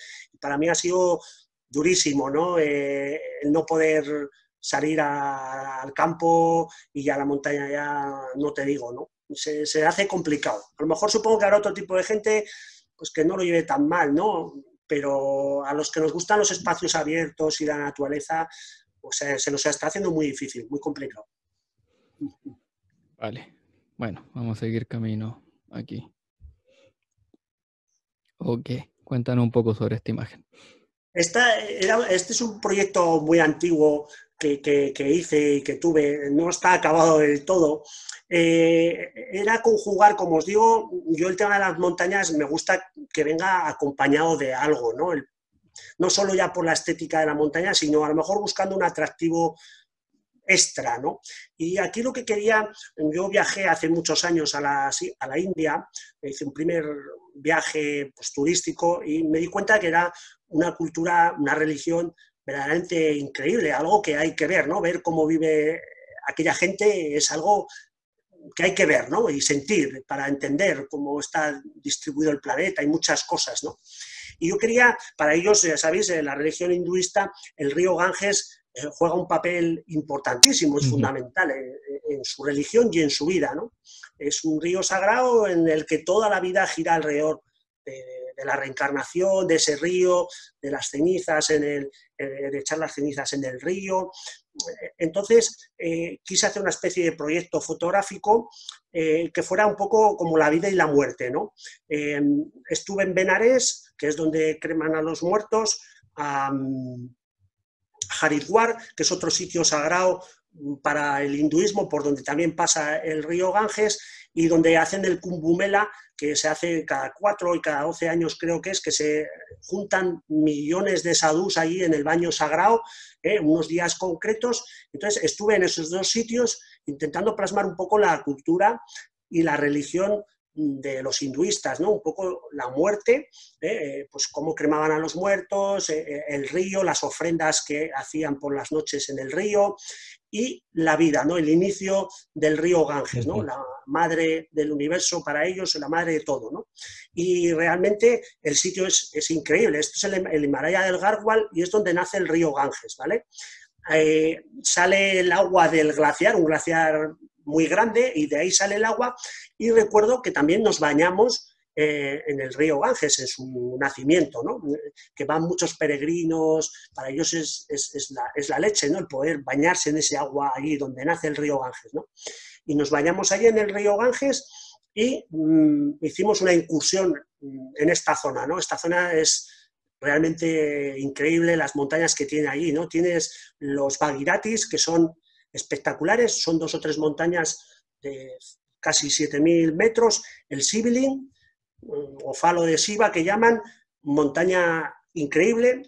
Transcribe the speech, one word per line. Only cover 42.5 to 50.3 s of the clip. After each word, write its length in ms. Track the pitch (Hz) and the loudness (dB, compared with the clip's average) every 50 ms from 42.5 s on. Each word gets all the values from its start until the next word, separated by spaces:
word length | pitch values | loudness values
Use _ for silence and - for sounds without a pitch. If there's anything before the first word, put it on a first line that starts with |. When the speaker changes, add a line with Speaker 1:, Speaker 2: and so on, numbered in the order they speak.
| 151 165 - - 185 185 - - _ 302 294 - - | -2 -4 0 0 0 0 0 -8 _ -20 -20 -8 -2
Speaker 1:
que 120 | 156 147 | -2 0
venga 420 | 151 160 165 185 196 185 180 160 | 0 0 0 2 2 2 2 0
acompañado 720 | 151 139 - 147 139 139 - 139 139 143 151 165 165 160 | -2 -4 -2 -4 -4 0 0 2 4 4 4 4 2 2
de 180 | 139 139 131 127 | 0 0 -4 -2
algo, 380 | 127 139 151 151 123 120 113 113 | -2 2 2 2 2 0 -4 -2
¿no? 200 | 135 170 180 165 | -2 -2 -2 -2
El, 120 | 143 - _ _ _ _ _ _ _ _ _ _ - - - - - | -4 -6 _ _ _ _ _ _ _ _ _ _ -20 -20 -20 -4 0
no 100 | 175 180 | 0 2
solo 260 | 165 196 202 190 190 | 2 2 2 2 2
ya 180 | 190 180 180 - | 0 0 0 -2
por 120 | 180 165 | -2 0
la 100 | 165 156 | 0 0
estética 440 | - - 170 160 - 165 143 160 160 | 0 0 -4 -4 -4 -4 -2 0 0
de 80 | 156 | 0
la 80 | 151 147 | 0 2
montaña, 400 | 147 151 151 151 165 180 196 180 | 0 0 0 0 -2 -2 0 0
sino 300 | - 156 147 151 151 151 | 0 0 2 2 2 2
a 40 | 147 | 2
lo 60 | 151 | 0
mejor 240 | 160 156 180 196 208 | 0 0 0 -2 -2
buscando 380 | 208 - - - 190 190 190 | -2 -4 -4 -4 -4 -2 0
un 80 | 190 180 | 0 -2
atractivo 720 | 165 - 160 156 - - - 170 165 165 165 170 160 165 _ - - - _ _ _ _ _ _ _ _ _ _ _ | -2 0 -2 -6 -6 -4 -4 -2 -2 0 2 0 0 -2 _ -20 -20 -20 _ _ _ _ _ _ _ _ _ _ _